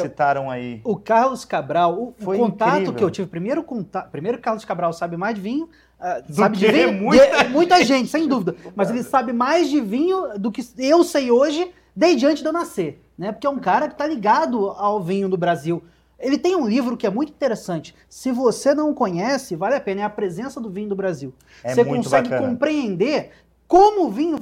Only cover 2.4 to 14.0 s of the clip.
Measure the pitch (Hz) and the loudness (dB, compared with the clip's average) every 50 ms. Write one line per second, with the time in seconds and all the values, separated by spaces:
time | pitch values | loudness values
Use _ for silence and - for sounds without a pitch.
2.4 | 240 214 - - 220 233 277 294 - - - 123 220 170 160 - 190 175 - 170 | 0 0 0 0 0 2 2 2 0 -2 0 0 0 0 0 -4 -8 -8 -6 -8
3.4 | 180 214 285 330 320 - 269 226 170 - - 185 180 - - 143 151 208 240 240 | -4 -4 -4 -4 -4 -6 -8 -8 -8 -8 -8 -10 -10 -8 -12 -8 -6 -6 -6 -4
4.4 | - 240 220 214 - - 196 170 175 170 165 - 180 170 170 170 185 214 233 202 | -4 -4 -4 -4 -6 -8 -6 -2 -2 -4 -2 -4 -6 -8 -6 -6 -4 -4 -6 -6
5.4 | 185 208 247 294 330 - _ _ _ _ _ _ - 180 175 - - - 147 156 | -6 -6 -6 -6 -6 -8 _ _ _ _ _ _ -8 -6 -6 -6 -8 -6 0 2
6.4 | 220 214 214 185 208 220 214 311 349 233 208 190 196 240 - 254 277 269 - 294 | 2 2 2 2 2 4 4 4 2 2 0 0 0 4 8 8 8 8 6 2
7.4 | 247 240 254 294 349 349 359 359 285 226 277 262 233 - - 311 330 285 277 247 | 2 2 4 2 4 6 6 4 6 4 2 0 0 -2 -2 -2 0 0 0 0
8.4 | 180 175 165 - - - - 214 196 175 233 247 233 - - 262 240 240 247 233 | 0 -2 -6 -6 -12 -14 -4 -2 -2 -2 -2 -4 -4 0 0 0 0 0 -2 -2
9.4 | 240 269 311 349 339 269 277 294 240 196 202 262 311 370 381 381 349 254 214 202 | 0 2 2 2 2 2 0 0 0 0 -2 0 0 0 0 -2 -4 -6 -8 -6
10.4 | 196 240 202 - 247 - _ - 262 269 311 349 339 339 - 294 269 247 240 247 | -6 -6 -6 -6 -10 -12 _ -4 2 4 6 6 6 4 2 -2 2 4 4 4
11.4 | 277 311 294 311 359 349 - _ _ _ _ 190 294 349 339 240 240 285 311 294 | 4 2 0 -2 -4 -6 -8 _ _ _ _ 2 4 4 4 4 4 2 2 2
12.4 | - 311 320 339 320 320 - - 175 147 135 - _ _ _ - 170 208 214 - | -2 -4 -4 -4 -6 -6 -6 -6 -6 -6 -6 -12 _ _ _ -10 -8 -8 -8 -4
13.4 | - 285 277 254 - 185 185 233 302 294 - - | -4 -4 -4 -2 0 0 2 2 0 -2 -4 -6